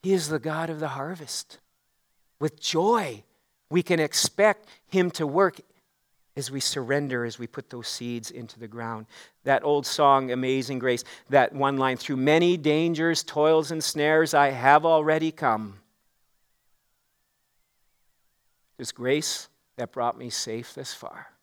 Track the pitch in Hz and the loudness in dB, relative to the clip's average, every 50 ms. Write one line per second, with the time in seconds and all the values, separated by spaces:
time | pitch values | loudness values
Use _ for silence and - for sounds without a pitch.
0 | - 185 190 185 160 147 156 147 - 156 151 160 165 165 160 151 160 151 127 139 | 2 2 2 2 2 -2 -4 -4 -4 -4 -4 -4 -4 -6 -6 -6 -6 -6 -6 -6
1 | 135 156 185 170 151 - - - - _ - - _ _ _ _ _ _ _ _ | -8 -10 -10 -12 -12 -10 -10 -10 -10 _ -20 -20 _ _ _ _ _ _ _ _
2 | _ _ _ _ _ _ _ _ 147 156 _ _ - - - 160 175 208 233 226 | _ _ _ _ _ _ _ _ -6 -6 _ _ -8 -2 0 2 2 4 2 2
3 | 196 143 117 104 - _ _ _ _ _ _ _ _ _ 151 180 180 - 185 165 | 0 -4 -10 -12 -18 _ _ _ _ _ _ _ _ _ -2 -2 0 0 0 0
4 | 156 147 - - - - _ - 202 214 196 - - _ - _ _ _ - 190 | 0 0 0 -2 -2 -2 _ 2 2 2 2 0 -8 _ -20 _ _ _ 0 0
5 | 180 180 - - 165 147 139 175 196 185 - - - _ _ _ _ _ _ _ | 0 0 0 -4 -6 -2 2 2 2 2 0 -4 -20 _ _ _ _ _ _ _
6 | _ _ _ _ _ _ _ 139 135 127 135 139 - - - 143 127 117 135 147 | _ _ _ _ _ _ _ -10 -10 -8 -6 -4 -4 -4 -4 -4 -4 -2 -2 -2
7 | 147 135 127 123 117 117 110 - 120 117 - - 127 _ - 123 117 - - - | -2 -2 -4 -4 -6 -6 -8 -10 -12 -12 -12 -14 -14 _ -14 -12 -10 -10 -10 -8
8 | 120 120 120 117 110 - 117 - 117 107 - 110 117 107 110 120 117 113 117 107 | -8 -8 -8 -8 -10 -12 -14 -14 -16 -16 -16 -18 -18 -16 -12 -10 -8 -8 -8 -8
9 | 110 _ - - - - _ _ _ 139 139 131 - 147 147 143 135 - - - | -12 _ -20 -20 -20 -20 _ _ _ 2 2 2 4 2 0 0 0 -4 0 4
10 | 151 139 139 135 131 127 123 127 131 131 135 135 127 123 139 127 123 131 123 117 | 6 6 6 6 4 0 -4 -2 -2 -2 -2 -2 -2 -6 -8 -4 0 0 0 -2
11 | - - - - _ _ 131 143 127 - - 139 139 135 139 135 135 131 127 120 | -4 -10 -18 -20 _ _ 4 4 4 4 0 -2 -2 0 0 0 0 0 -2 -2
12 | - - 143 131 131 147 151 165 175 175 175 170 143 151 147 156 165 170 170 151 | -4 -6 -2 0 4 4 4 6 6 4 2 2 2 2 2 2 2 0 0 0
13 | 160 165 165 156 - - - 151 151 156 160 160 156 143 170 160 151 - - 156 | 0 0 0 -2 -4 -4 -2 2 4 4 4 4 2 0 -6 -6 -4 -4 -2 0
14 | 147 151 156 156 160 151 - 147 143 139 135 123 120 135 143 151 156 170 165 156 | 0 2 4 4 4 4 4 4 4 4 2 2 4 6 6 6 6 6 4 4
15 | 151 156 156 160 165 160 156 - 156 131 110 110 110 101 98 101 _ _ _ _ | 4 2 2 2 0 -2 -4 -2 0 0 0 0 -4 -10 -14 -18 _ _ _ _
16 | _ _ _ _ _ _ _ _ _ _ _ _ _ _ _ _ _ _ _ _ | _ _ _ _ _ _ _ _ _ _ _ _ _ _ _ _ _ _ _ _
17 | _ _ _ _ _ _ _ _ _ _ _ _ _ _ _ _ _ _ _ _ | _ _ _ _ _ _ _ _ _ _ _ _ _ _ _ _ _ _ _ _
18 | _ _ _ _ _ _ _ _ _ _ _ _ _ _ _ _ 113 - - - | _ _ _ _ _ _ _ _ _ _ _ _ _ _ _ _ -14 -14 -10 -6
19 | 120 127 139 151 151 - - - - _ _ _ _ _ _ - 120 110 _ 127 | 0 0 0 0 0 -4 -8 -8 -10 _ _ _ _ _ _ -10 -10 -10 _ -4
20 | 120 120 117 - 127 123 - - - 120 110 113 120 - - 143 135 - - - | -4 -4 -4 -4 -10 -10 -8 -8 -8 -6 -8 -10 -10 -12 -14 -14 -14 -14 -14 -14
21 | - - - - - - _ _ | -14 -16 -16 -16 -20 -20 _ _